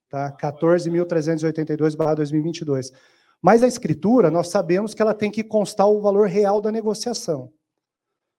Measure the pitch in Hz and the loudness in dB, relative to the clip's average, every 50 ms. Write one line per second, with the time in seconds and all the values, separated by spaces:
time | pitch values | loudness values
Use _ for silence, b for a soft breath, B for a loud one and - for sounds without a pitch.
0 | _ _ - 139 139 143 139 - - 151 143 - - 165 170 180 170 170 170 170 | _ _ -8 -8 -8 -8 -8 -6 -6 -8 -4 0 2 2 4 2 2 0 0 -2
1 | 175 175 175 160 151 156 165 156 156 160 156 160 156 151 151 151 151 156 151 147 | -2 0 -2 -2 0 0 -2 0 -2 -2 -2 -2 -4 -4 -2 0 0 0 0 0
2 | 160 151 156 156 151 143 151 156 151 165 165 - 170 151 139 131 127 - b b | 0 0 0 0 -2 0 0 -2 -2 -2 -4 -6 -4 -4 -4 -4 -4 -8 b b
3 | b b b b b b b b - 175 208 233 240 247 240 - - 156 156 151 | b b b b b b b b 2 4 6 6 4 2 0 -2 -4 -4 -4 -2
4 | - 196 240 254 196 160 151 175 165 170 - 202 185 160 175 185 214 214 214 - | 0 2 4 4 4 4 2 0 -2 0 -2 -2 0 0 0 0 -2 -4 -4 -2
5 | 220 220 208 214 214 208 202 226 214 220 - 214 202 - - - 196 208 214 208 | 0 0 0 -2 -4 -4 -4 -6 -6 -2 -2 -2 -2 -2 0 2 2 4 4 4
6 | 208 208 196 202 214 202 170 202 208 196 202 214 202 214 214 226 208 220 208 208 | 2 2 4 4 2 2 2 2 2 2 2 0 0 -2 -4 -4 -4 -4 -4 -4
7 | - 240 226 - - - 160 135 127 123 - _ _ _ _ _ _ _ _ _ | -6 -8 -8 -6 -6 -6 -6 -6 -6 -12 -18 _ _ _ _ _ _ _ _ _
8 | _ _ _ _ _ _ _ | _ _ _ _ _ _ _